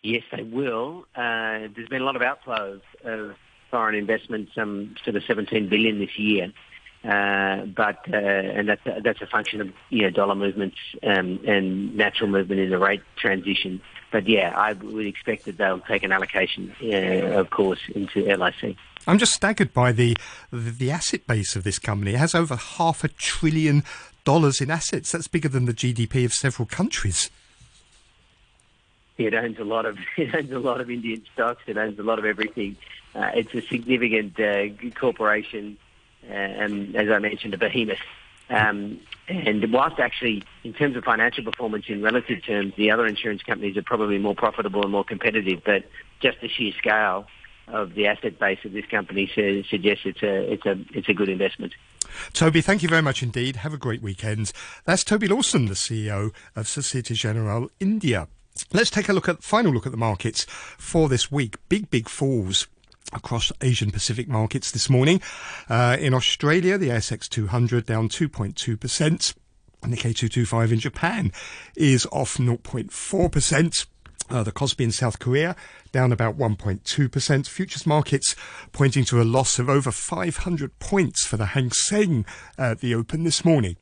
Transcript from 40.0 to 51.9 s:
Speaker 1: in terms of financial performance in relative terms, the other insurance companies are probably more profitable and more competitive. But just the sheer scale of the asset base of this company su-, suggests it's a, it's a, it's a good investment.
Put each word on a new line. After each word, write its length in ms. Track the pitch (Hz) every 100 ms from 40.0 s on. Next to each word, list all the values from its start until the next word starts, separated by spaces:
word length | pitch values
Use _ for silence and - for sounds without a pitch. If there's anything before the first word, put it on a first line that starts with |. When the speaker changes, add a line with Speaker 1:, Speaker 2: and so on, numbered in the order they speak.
| 123 - 123 104 - -
Speaker 1:
in 100 | 117
terms 220 | 113 147 123
of 80 |
financial 380 | 117 110 117 -
performance 420 | 110 - 117 107 -
in 140 | 101
relative 420 | 107 123 - 104
terms, 300 | - 104 98 95
the 140 | 107
other 160 | 113 113
insurance 360 | 104 117 101
companies 360 | - 104 101 98
are 40 |
probably 360 | 95 113 107 101
more 160 | 101
profitable 480 | 98 113 107 101 98
and 100 | 143
more 100 | 202
competitive. 600 | - 98 117 110 95 90
But 200 | - 101 - - - -
just 220 | 135 -
the 60 | 117
sheer 240 | - 107 -
scale 500 | 110 107 104 95 104 - - - -
of 260 | 113 98
the 140 | 87 104
asset 300 | 104 117 87
base 200 | 101 95 107
of 60 |
this 100 | 98
company 460 | 104 110 95 101 98
su-, 300 | - 101 98
suggests 400 | 95 107 95 101
it's 180 | 98 -
a, 300 | 104 98 98
it's 140 | 107 107
a, 120 | 95 -
it's 160 | - -
a 60 |
good 160 | 95 98
investment. 420 | 95 98 - - - _